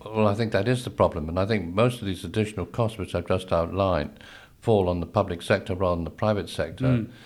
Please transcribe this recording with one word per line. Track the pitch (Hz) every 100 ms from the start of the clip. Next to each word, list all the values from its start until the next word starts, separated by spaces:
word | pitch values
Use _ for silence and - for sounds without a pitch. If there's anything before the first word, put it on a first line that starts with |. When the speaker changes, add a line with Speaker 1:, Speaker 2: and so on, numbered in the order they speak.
Speaker 1:
well, | 104 110 107
I |
think | 104 113
that | 98 101
is | 127
the | 120
problem. | - 90 85 78
And | 87
I | 98
think | 110 85
most | 90 120 123
of | 98
these | 90 87
additional | 107 104 - 87
costs | - 113 110
which | 90
I've | 87 87
just | 92 -
outlined | 87 85 90 98 85 71 - - - - -
fall | - 107 90
on | 90
the | 85
public | - 92 85
sector | - 101 - 90
rather | 95 87
than |
the | 80
private | - 107 104 85
sector. | - 78 87 127
Speaker 2:
Mm. | 123 107 -